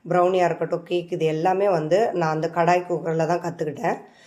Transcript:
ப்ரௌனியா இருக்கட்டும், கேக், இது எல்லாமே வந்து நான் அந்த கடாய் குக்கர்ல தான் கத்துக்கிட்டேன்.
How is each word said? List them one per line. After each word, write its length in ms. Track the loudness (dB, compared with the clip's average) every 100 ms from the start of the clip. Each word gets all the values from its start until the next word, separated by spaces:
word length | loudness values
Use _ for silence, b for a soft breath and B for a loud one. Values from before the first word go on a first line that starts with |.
| -2
ப்ரௌனியா 360 | 2 2 4 2
இருக்கட்டும், 380 | 0 -4 -4
கேக், 280 | -2 -4 -4
இது 140 | -2 0
எல்லாமே 440 | 0 0 2 2
வந்து 440 | 2 2 2 2
நான் 200 | 0 0
அந்த 160 | 0 -2
கடாய் 320 | 0 2 2 0
குக்கர்ல 380 | -4 -2 -2 0
தான் 160 | 0
கத்துக்கிட்டேன். 560 | -2 -6 -6 -2 -4 -4 -8 B